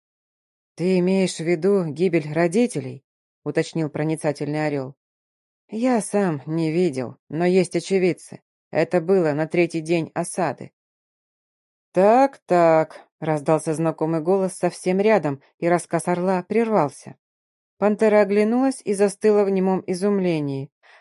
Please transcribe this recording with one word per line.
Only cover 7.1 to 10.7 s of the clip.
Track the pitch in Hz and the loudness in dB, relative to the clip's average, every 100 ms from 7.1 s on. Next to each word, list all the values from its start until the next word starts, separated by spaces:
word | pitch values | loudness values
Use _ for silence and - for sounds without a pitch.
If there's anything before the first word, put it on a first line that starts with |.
| - - | -10 -10
но | 147 180 | -2 2
есть | 185 170 - | 2 2 -2
очевидцы. | - 190 180 151 - - _ _ _ | -2 0 0 -2 -8 -20 _ _ _
Это | - 165 180 | -2 0 0
было | 165 196 156 | 2 2 2
на | 147 156 | 0 -2
третий | 170 165 165 | 0 -2 -2
день | 156 170 160 | -2 -2 -2
осады". | - 175 - 160 - - | -6 -6 -4 -4 -6 -14